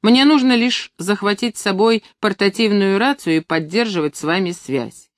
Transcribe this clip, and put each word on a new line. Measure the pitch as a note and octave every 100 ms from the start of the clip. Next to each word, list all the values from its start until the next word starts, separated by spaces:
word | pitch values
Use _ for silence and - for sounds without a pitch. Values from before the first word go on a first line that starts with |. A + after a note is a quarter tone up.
Мне | G#3 B3
нужно | C#4 D4+ B3+ A#3+
лишь | B3 - - _
захватить | F3 G#3 G3+ G3 A#3+ -
с |
собой | G3+ F#3+ A3 A3+ - _
портативную | G#3+ F#3+ G3+ G3 A3 G3+ G3 G3
рацию | B3 C#4 E3+ D#3+
и |
поддерживать | D#3+ D#3+ D#3 G3 A#3 F3+ D3+ -
с |
вами | D3+ F3+ F3+
связь. | F3 - C3+ A2+ - _